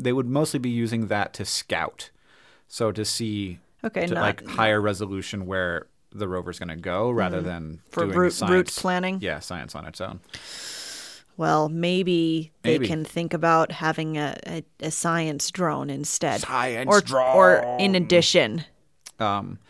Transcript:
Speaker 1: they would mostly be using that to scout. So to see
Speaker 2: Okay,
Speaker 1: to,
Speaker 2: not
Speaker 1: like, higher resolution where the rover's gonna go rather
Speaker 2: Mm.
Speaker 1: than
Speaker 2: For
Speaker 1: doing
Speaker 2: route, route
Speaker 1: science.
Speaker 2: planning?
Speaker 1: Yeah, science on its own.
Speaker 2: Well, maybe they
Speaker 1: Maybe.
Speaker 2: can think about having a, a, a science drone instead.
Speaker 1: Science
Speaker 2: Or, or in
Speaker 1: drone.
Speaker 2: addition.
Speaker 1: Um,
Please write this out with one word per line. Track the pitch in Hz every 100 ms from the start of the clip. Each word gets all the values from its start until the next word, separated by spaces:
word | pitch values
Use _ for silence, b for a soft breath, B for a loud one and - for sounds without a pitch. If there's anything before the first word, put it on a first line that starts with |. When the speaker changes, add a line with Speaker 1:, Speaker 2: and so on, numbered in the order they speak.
Speaker 1:
they | 123
would | 127 123
mostly | 139 156 139
be | 123
using | 120 113 117 104
that | 104 -
to | - 98
scout. | - - 85 80 - - _ b b b b b
So | - 110
to | 98
see | 104 - 113 104 98 85 _ _
Speaker 2:
Okay, | 226 185 175
Speaker 1:
to, |
Speaker 2:
not | 175
Speaker 1:
like, | - - -
higher | - 110 107
resolution | 104 95 101 98 - 104 92
where | 95 90 85 - _ _
the | 101 98
rover's | 90 87 85
gonna | 85 80
go | 90 90 123
rather | 117 90 92
Speaker 2:
Mm. | 90
Speaker 1:
than | 85 78 80 _
Speaker 2:
For | 170 180
Speaker 1:
doing | 180
Speaker 2:
route, |
route | 180
Speaker 1:
science. | 170 185 185 175 -
Speaker 2:
planning? | 185 180 185 190
Speaker 1:
Yeah, | 190 76
science | - 87 58 -
on | 78
its | -
own. | 92 98 - B B B B B B B B B B -
Speaker 2:
Well, | 160 156 151
maybe | 165 175 185 180 170 165 160 160 _
they | -
Speaker 1:
Maybe. | 139 185
Speaker 2:
can | 156 156
think | 170 170
about | 165 165 165 160
having | 160 160 156 156 156
a, | 147 - -
a, | 165 - -
a | 160
science | - 170 165 156 143 -
drone | - 170 143 139
instead. | 139 147 - 156 104
Speaker 1:
Science | - 127 127 113 135
Speaker 2:
Or, | 202 123 131 127
or | 185 180 175 120 156
in | 196
Speaker 1:
drone. | 185
Speaker 2:
addition. | 160 175 165 175 113 160 - _ _ _ - -
Speaker 1:
Um, | 107 101 98 -